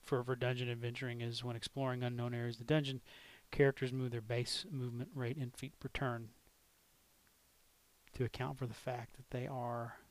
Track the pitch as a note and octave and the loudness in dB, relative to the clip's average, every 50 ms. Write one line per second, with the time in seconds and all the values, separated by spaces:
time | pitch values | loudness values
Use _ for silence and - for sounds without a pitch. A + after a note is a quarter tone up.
0 | - - C#3+ B2 B2 B2+ B2+ A#2+ B2 B2 B2+ B2 B2 B2 A#2+ A#2 A#2+ A#2+ A#2 - | 2 2 2 2 4 2 2 2 4 2 2 2 2 0 0 0 -2 -2 -2 0
1 | C3+ B2 A#2+ A#2+ A#2 A#2 A#2 A#2 A#2+ B2 A#2 A2+ - - - C#3 C3+ C3 B2+ B2 | -2 -2 0 0 -2 -2 -2 -2 -2 -2 -2 -2 -4 -4 -2 0 2 2 2 2
2 | B2 B2 B2 A#2+ A#2+ A#2+ B2 A#2+ A#2+ A#2+ A#2 A2+ A#2+ A#2+ D#3 D#3 C#3+ C3+ C3+ B2 | 0 0 2 0 0 0 0 0 0 -2 -2 -4 2 4 4 4 6 2 -2 -4
3 | - - - - - - - - - - - - C#3+ C#3 C3+ - C3+ B2+ B2+ C3 | -8 -12 -20 -18 -18 -20 -20 -20 -14 -4 6 8 8 8 8 4 0 0 2 0
4 | B2+ B2 A#2 A#2 A2 A2 A#2+ A#2+ B2 - - - - - E3+ C3 B2 B2 A#2 A#2+ | 0 0 0 -2 -2 0 2 2 2 2 -2 -4 -4 -4 -4 -2 -2 -2 -2 -4
5 | B2 - - C#3 B2 A#2 C#3 D3+ C3 A#2+ - - C3 C#3 - - - B2+ - - | -4 -4 -4 -2 -2 0 0 -2 -4 -4 -4 -8 -10 -10 -10 -8 -8 -6 -2 0
6 | C#3 B2+ A#2+ A#2 A#2 A2 - - _ - _ - _ _ _ _ _ _ _ _ | 0 0 0 -2 -6 -10 -14 -20 _ -20 _ -20 _ _ _ _ _ _ _ _
7 | - _ - - - - - _ _ _ _ _ - - _ _ _ _ _ _ | -20 _ -20 -20 -20 -20 -20 _ _ _ _ _ -20 -20 _ _ _ _ _ _
8 | _ - - - B2+ A2+ - - D#3 D3+ C#3+ - C3+ A#2+ A2 - - B2+ B2+ A#2+ | _ -16 -2 -2 -2 -2 0 -2 -2 -4 -2 -2 -4 -4 -4 -6 -4 -4 -4 -4
9 | A2+ - - - B2+ - - B2 B2 - C3+ B2+ A#2+ A#2+ A#2+ A#2+ A#2 A2 - - | -6 -8 -12 -18 -12 -6 -4 -4 -2 -2 -2 -2 -2 -2 -2 -2 -2 -4 -8 -14
10 | - - | -18 -20